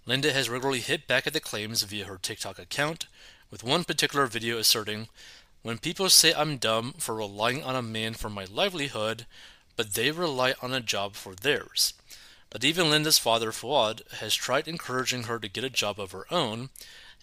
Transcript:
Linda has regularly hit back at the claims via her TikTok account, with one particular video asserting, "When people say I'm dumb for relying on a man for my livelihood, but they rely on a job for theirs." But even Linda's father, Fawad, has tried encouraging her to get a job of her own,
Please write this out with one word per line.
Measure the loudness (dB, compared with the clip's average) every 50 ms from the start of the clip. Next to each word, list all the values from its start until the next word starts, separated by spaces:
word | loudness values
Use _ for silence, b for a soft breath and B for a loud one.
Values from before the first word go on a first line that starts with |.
| -4
Linda | -2 0 2 2 2 2
has | 2 2 0
regularly | 0 -2 0 0 0 0
hit | 0 -2 -2 -2 0 2
back | 2 2 2
at | 0 -2
the | -2
claims | -4 -4 -4 -6 -4 -2 -2 -2 -2
via | -2 -4 -8 -8
her | -8 -8
TikTok | -8 -6 -6 -6 -6 -8 -8 -10 -12
account, | -12 -6 -2 -2 0 -2 -2 -4 -10 B B B B B B B B B
with | -16 -8 -2
one | 2 2 2 2
particular | 0 0 0 0 2 2 2 2
video | 2 0 -2 -2 -2 0 2
asserting, | 4 4 4 4 2 -2 -6 -6 -8 -10 B B B B B B B B B B -8
"When | -6 -6 -4
people | -4 -4 -2 0 4 8
say | 8 10 10 8 6
I'm | 6 2 0 0 0
dumb | 2 2 2 2 0 -2 -4
for | -6 -6 -4 -2
relying | -2 -4 -4 -2 0 0 0 0 0 -2
on | -4 -4
a | -4 -4
man | -4 -4 -4 -4 -4 -4
for | -6 -8 -8
my | -6 -8 -8
livelihood, | -6 -2 0 0 0 0 -2 -4 -4 -2 -2 -2 -2 -2 -4 -8 B B B B B B B B B _
but | -4 -4 -2 -2
they | 0 0 0 0
rely | 0 0 -2 0 2 2 2 2 0 -2
on | -4 -4
a | -4
job | -2 -2 -2 -2 -2 -4 -6
for | -10 -14 -14 -12
theirs." | -2 0 0 0 0 -2 -4 0 0 0 0 0 B B B B B B B B B B _
But | -6 0 0
even | 2 2 4 4 4
Linda's | 4 4 4 4 4 4
father, | 6 4 2 2 2 0
Fawad, | -4 -6 -4 0 2 2 4 2 0 -4 -10 -14 -12 -8
has | -4 -2 -2
tried | -2 0 0 0 0 0 -2
encouraging | -6 -8 -6 -4 -2 0 0 0 -2 -2 -2
her | -4 -4 -6
to | -6 -6
get | -6 -6 -6
a | -2
job | -2 0 0 0 -2 -4
of | -6 -10 -10
her | -12 -8 -4 -2
own, | 0 0 0 -2 -6 -8 -10 B B B B B B B B B B